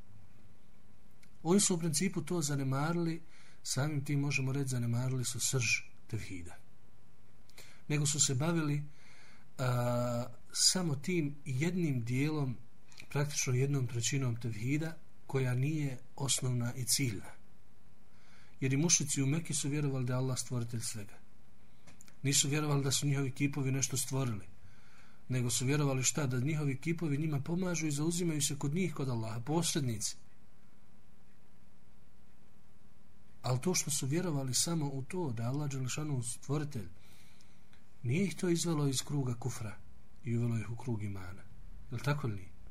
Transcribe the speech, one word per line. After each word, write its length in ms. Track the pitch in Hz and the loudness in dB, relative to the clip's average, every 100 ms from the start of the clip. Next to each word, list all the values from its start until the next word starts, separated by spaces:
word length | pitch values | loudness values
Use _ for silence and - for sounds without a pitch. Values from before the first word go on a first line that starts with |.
| - - - - - - - - - - - - - - | -8 -8 -8 -8 -8 -8 -8 -8 -8 -8 -6 -6 -8 -4
Oni 160 | 160 196 | 6 6
su 160 | - 175 | 6 4
u 20 | |
principu 440 | 165 147 190 175 | 2 2 2 0
to 200 | - 175 | 0 0
zanemarili, 800 | 143 143 135 135 151 170 170 165 - - - - | 2 2 2 2 2 2 2 0 -6 -8 -8 -6
samim 420 | - - 147 151 143 | -2 0 2 0 2
tim 140 | 143 | 2
možemo 320 | 143 143 131 | 2 2 2
reći 180 | 139 131 | 2 2
zanemarili 560 | 127 120 117 131 131 120 | 2 2 2 2 2 0
su 140 | 117 | 0
srž 260 | - 135 113 - - - - | 2 2 4 2 0 -6 -4
tevhida. 500 | 110 - 90 85 - - - - - - - - - - - - - - | -4 -4 -4 -6 -6 -6 -8 -8 -8 -8 -8 -8 -8 -6 -6 -6 -6 0
Nego 180 | 147 147 | 2 2
su 140 | 151 | 4
se 160 | - 127 | 4 4
bavili, 480 | 160 170 151 147 147 - - - - - - - | 4 4 2 0 -2 -6 -8 -8 -8 -8 -6 -2
a, 680 | 127 123 120 120 123 120 123 - - | 2 2 2 2 2 0 -2 -6 -4
samo 440 | - - 185 175 135 | 4 4 4 2 0
tim 400 | - 175 143 143 - | 2 2 2 -2 -4
jednim 580 | 127 165 180 165 127 | 0 2 2 2 2
dijelom, 540 | 113 127 147 156 135 110 - - - - - | 2 2 2 2 0 -2 -6 -8 -8 -8 -2
praktično 440 | 143 147 - - | 0 0 0 2
jednom 340 | 127 139 143 120 | 4 4 2 2
trećinom 480 | 117 117 139 131 113 | 0 0 2 2 0
tevhida, 600 | 117 101 123 151 160 - - - - | -2 -2 0 0 0 -6 -8 -8 -2
koja 260 | 135 127 | 2 2
nije 440 | 123 139 156 143 127 - - | 4 2 2 0 -2 -6 -2
osnovna 580 | 135 - 127 123 120 | 2 2 2 2 0
i 120 | 127 117 | 0 2
ciljna. 460 | - 131 95 - - - - - - - - - - - - - - | 4 4 0 -4 -8 -8 -8 -8 -8 -8 -8 -8 -8 -8 -8 -8 -2
Jer 140 | 131 | 2
i 40 | 135 | 4
mušrici 440 | 170 - 147 143 | 6 4 4 2
u 40 | 135 | 4
Meki 280 | 160 165 | 2 0
su 160 | - 143 | 0 0
vjerovali 360 | 147 147 131 127 | 2 2 2 0
da 80 | |
je 40 | 127 | 2
Allah 220 | 131 123 | 2 0
stvoritelj 420 | - 123 117 117 | 0 -2 0 -2
svega. 400 | - 113 101 - - - - - - - - - - - | -4 -4 -6 -8 -8 -8 -8 -8 -8 -8 -8 -8 -8 -2
Nisu 260 | 135 143 147 | 2 4 4
vjerovali 340 | 147 151 143 | 4 4 4
da 80 | 135 | 4
su 160 | - 147 | 2 4
njihovi 240 | 139 135 | 2 2
kipovi 400 | - 143 143 131 | 2 0 2 0
nešto 260 | 135 131 131 | 2 2 0
stvorili, 480 | - 135 127 104 - - - - - - - - - | 0 0 0 -2 -4 -8 -8 -8 -8 -8 -8 -8 -2
nego 200 | 127 120 | 0 2
su 160 | - 127 | 2 4
vjerovali 380 | 147 143 131 | 4 4 4
šta? 240 | 127 - 139 | 2 2 2
Da 120 | 127 | 2
njihovi 380 | 131 156 143 131 | 2 2 2 0
kipovi 400 | 165 165 165 139 | 0 0 0 2
njima 220 | 160 147 | 2 0
pomažu 480 | 143 175 180 165 156 | 0 0 2 0 0
i 40 | |
zauzimaju 500 | 143 160 175 175 156 | 2 2 2 2 2
se 180 | 143 139 | 2 0
kod 140 | 143 | 0
njih, 200 | 160 185 | 2 2
kod 160 | - 131 | 0 0
Allaha, 300 | 117 110 110 | 0 0 -2
posrednici. 760 | 131 160 165 160 131 110 - - - - - - - - - - - - - - - - - - - - - - - - - - - - - - - - - - | 2 2 4 2 2 0 -2 -4 -8 -8 -8 -8 -8 -8 -8 -8 -8 -8 -10 -8 -8 -8 -8 -8 -6 -6 -6 -6 -8 -8 -8 -8 -8 -8 -8 -6 -8 -8 -8 -4
Ali 200 | 120 127 | 0 2
to 120 | 180 | 2
što 180 | 175 - | 2 2
su 160 | - 135 | 0 2
vjerovali 460 | 160 180 143 131 | 2 2 0 2
samo 360 | 123 165 170 143 | 2 2 2 2
u 80 | 135 | 0
to 300 | 131 185 156 | -2 -2 0
da 120 | 113 | 0
je 60 | 117 | 0
Allah 200 | 139 147 | 0 0
dželešanu 540 | 135 127 - 151 131 | 0 -2 -2 0 0
stvoritelj, 640 | 113 - - 147 147 113 87 - - - - - - - - - - - | 0 -4 -2 0 0 -4 -4 -6 -6 -8 -8 -8 -8 -8 -8 -8 -8 -4
nije 220 | 117 147 196 | 0 2 2
ih 100 | - | 2
to 140 | 180 | 2
izvelo 380 | 170 170 156 143 | 4 4 4 4
iz 140 | 135 | 2
kruga 320 | - 147 127 | 0 0 0
kufra 440 | 120 127 - 107 98 - - - - | 0 -2 -2 -4 -6 -6 -8 -8 -6
i 140 | 123 117 | 0 2
uvelo 200 | 120 117 | 4 2
ih 120 | 101 | 0
u 60 | 117 | -2
krug 280 | - 110 | -2 0
imana. 380 | 104 98 90 92 - - - - - | 0 -4 -6 -6 -6 -6 -6 -6 -6
Je 60 | 120 | -2
li 60 | |
tako 240 | 135 147 127 | 0 0 0
ili 80 | 101 | -2
nije? 160 | 92 - - | -6 -6 -8